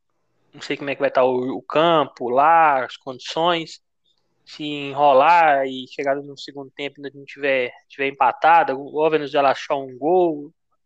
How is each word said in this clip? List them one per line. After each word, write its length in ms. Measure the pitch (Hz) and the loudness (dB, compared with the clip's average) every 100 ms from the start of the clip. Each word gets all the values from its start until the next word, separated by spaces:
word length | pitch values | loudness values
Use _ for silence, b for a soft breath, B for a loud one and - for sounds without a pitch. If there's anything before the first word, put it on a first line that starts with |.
| _ _ _ _ _ | _ _ _ _ _
não 80 | 143 | -18
sei 160 | - - | -10 -10
como 120 | 143 | -8
é 60 | 131 | -4
que 60 | |
vai 100 | 139 | -2
tá 120 | 135 | 0
o, 340 | 127 127 131 98 | 0 0 -4 -8
o 40 | |
campo 680 | - 147 165 165 135 - 120 | -4 0 2 2 0 -6 -2
lá, 560 | 127 151 165 160 135 120 | 2 4 4 4 2 -4
as 100 | - | -10
condições. 840 | - 123 - 160 170 170 160 - _ _ _ _ _ _ - | -14 -14 -8 -2 0 -2 -6 -16 _ _ _ _ _ _ -20
Se 180 | - | -14
enrolar 1000 | 151 147 139 135 147 131 151 170 160 139 135 | -10 -8 -8 2 4 6 6 6 4 2 -2
e 200 | 131 127 | -8 -14
chegar 260 | - 139 143 | -8 -4 -4
no 220 | 143 139 | -6 -18
segundo 340 | - 139 135 | -18 -16 -16
tempo 240 | - 143 139 | -12 -12 -12
e 80 | 143 | -18
ainda 120 | 139 | -18
não 80 | 139 | -20
tiver, 480 | 139 143 131 123 - _ | -6 -2 -2 -2 -8 _
tiver 180 | - 139 | -6 -6
empatado, 720 | 135 127 - 160 165 143 135 | 0 0 2 4 4 2 -4
ou 260 | 143 139 156 | -6 -2 0
a 40 | |
Venezuela 420 | 156 143 143 139 | 0 -2 0 0
achar 240 | 127 - 147 | 0 -4 -6
um 220 | 135 123 | -8 -6
gol, 560 | 147 185 175 147 147 _ _ _ | 0 2 0 -2 -12 _ _ _